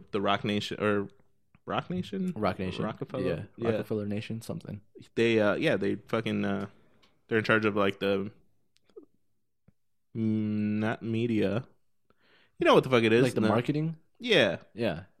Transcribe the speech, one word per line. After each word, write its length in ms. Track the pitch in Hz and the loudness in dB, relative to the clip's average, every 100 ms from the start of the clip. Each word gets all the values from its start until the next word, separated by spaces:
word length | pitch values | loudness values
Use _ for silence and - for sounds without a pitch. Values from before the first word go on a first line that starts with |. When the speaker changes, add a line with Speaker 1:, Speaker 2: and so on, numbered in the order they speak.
| - | -6
Speaker 1:
the 100 | 104 | -2
Roc 240 | 101 101 110 | 0 0 -2
Nation, 320 | 104 - - | -4 -4 -2
or 280 | 107 104 101 - _ _ _ _ - | 0 0 -2 -10 _ _ _ _ -6
Roc 240 | 107 - | -6 -4
Nation? 420 | 180 - 196 185 160 | -6 -8 -6 -6 -2
Speaker 2:
Roc 220 | 104 92 | -4 -2
Nation. 260 | 95 87 104 | -6 -4 -6
Speaker 1:
Rockefeller? 380 | 113 131 131 | -6 -8 -6
Speaker 2:
Yeah. 180 | 127 85 104 - | -4 -4 -8 -6
Speaker 1:
Yeah. 140 | 113 | -2
Speaker 2:
Rockefeller 340 | 107 110 110 104 | -2 -4 -6 -4
Nation, 360 | 104 - 113 | -6 -8 -10
something. 380 | - 110 - 104 - - - - | -10 -12 -12 -14 -16 -20 -8 0
Speaker 1:
They, 240 | 117 113 | 4 4
uh, 140 | 104 82 | 4 2
yeah, 200 | 156 107 | 0 0
they 200 | 101 101 - | 0 -4 -4
fucking, 380 | 113 110 104 101 | -4 -2 -2 -2
uh, 220 | 98 98 - _ _ _ _ - | -4 -6 -12 _ _ _ _ -4
they're 120 | 113 | -2
in 40 | |
charge 220 | 104 110 107 | 2 2 2
of, 100 | 101 | 2
like, 240 | 101 - | 0 0
the, 320 | 98 98 101 - _ _ _ _ _ - 294 _ _ _ _ _ _ _ _ _ _ 117 | 0 0 -4 -12 _ _ _ _ _ -20 -20 _ _ _ _ _ _ _ _ _ _ -4
mm, 640 | 110 110 107 107 104 107 | -2 0 -2 -2 -2 -2
not 220 | 107 120 | -2 -4
media. 600 | 110 113 120 110 98 101 - _ _ _ _ _ _ _ _ - | -4 -2 0 0 0 -2 -6 _ _ _ _ _ _ _ _ 0
You 60 | 339 | 4
know 80 | |
what 100 | 220 | 6
the 60 | 135 | 6
fuck 140 | 127 | 4
it 100 | 113 | 6
is, 100 | 113 | 6
Speaker 2:
Like 100 | 131 113 | 4 2
the 60 | |
Speaker 1:
no. 80 | 110 | 2
Speaker 2:
marketing? 480 | 107 123 147 160 160 _ - | 2 0 -2 -4 -6 _ -10
Speaker 1:
Yeah. 380 | 240 190 107 78 - | 0 4 4 0 -8
Speaker 2:
Yeah. 280 | 98 113 80 92 _ | -6 -4 -4 -10 _